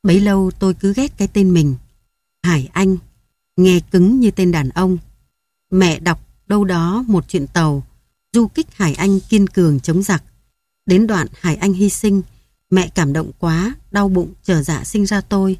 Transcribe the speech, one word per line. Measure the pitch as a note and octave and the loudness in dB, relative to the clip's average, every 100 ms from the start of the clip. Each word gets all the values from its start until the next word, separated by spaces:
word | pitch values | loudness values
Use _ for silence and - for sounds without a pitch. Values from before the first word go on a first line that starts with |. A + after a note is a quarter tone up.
Bấy | G3+ F3+ | 4 2
lâu | G3+ G3 F#3+ - | 4 0 -2 -2
tôi | G3 | -4
cứ | F3 G3 | -2 -2
ghét | G3+ C#4+ - | -2 -4 -4
cái | G3 | -4
tên | G#3 F#3+ | 0 2
mình. | E3+ D3 B2+ _ _ _ _ _ _ | 2 2 -2 _ _ _ _ _ _
Hải | F3+ D#3+ C3 | -2 -2 -4
Anh, | - F#3+ F3+ - _ _ _ _ - | -2 0 0 -6 _ _ _ _ 2
nghe | F#3 F3+ - | 2 2 0
cứng | F#3+ F#3 B3+ | 2 2 4
như | A#3 | 0
tên | F#3 F3+ | 0 -2
đàn | E3+ C3 | 0 -4
ông. | E3 F#3 F3+ - _ _ _ _ _ _ | -2 -2 -2 -8 _ _ _ _ _ _
Mẹ | F#3 F3+ D#3 | 2 2 0
đọc | E3+ E3 - _ _ | -2 -4 -8 _ _
đâu | G#3 G3 | -2 0
đó | F3+ E3+ G#3 B3+ | 0 -2 -2 0
một | F#3+ - | -2 0
chuyện | C#3+ C#3 | -6 -4
tàu, | F3 D#3 C#3+ C3 _ _ _ _ | -2 0 -2 -6 _ _ _ _
du | A#3 A3 | 0 0
kích | - D#4+ - | -2 -8 -4
Hải | F3+ | -4
Anh | C3+ F#3+ G3 | 0 0 0
kiên | - A3 G3 | 0 0 2
cường | - E3+ C#3+ | 2 2 0
chống | C#3+ E3 | 0 -4
giặc. | G3 F3 - _ _ _ _ _ - | 0 -4 -4 _ _ _ _ _ 0
Đến | F#3 A3 | 2 2
đoạn | G3+ D3+ - | 0 -4 -6
Hải | F3 D3+ | -4 -2
Anh | G3 | -2
hy | F#3 G3+ | 0 0
sinh, | - G#3+ G3 F3+ _ _ _ _ | 0 0 0 -2 _ _ _ _
mẹ | F3+ - - | 0 0 -2
cảm | D3 | -2
động | C#3+ - - | -2 -6 -6
quá, | E3+ D#3+ G3 C#4 - | -4 -2 -4 -8 -8
đau | G3+ G3 | -2 0
bụng | F#3 D#3+ - | 0 -4 -8
trở | - E3+ | -2 -2
dạ | C#3+ D3+ | 0 -6
sinh | - G#3+ G3 | -4 -4 -2
ra | G#3 | -2
tôi. | - G3+ F#3+ F#3 | -2 -2 -2 -4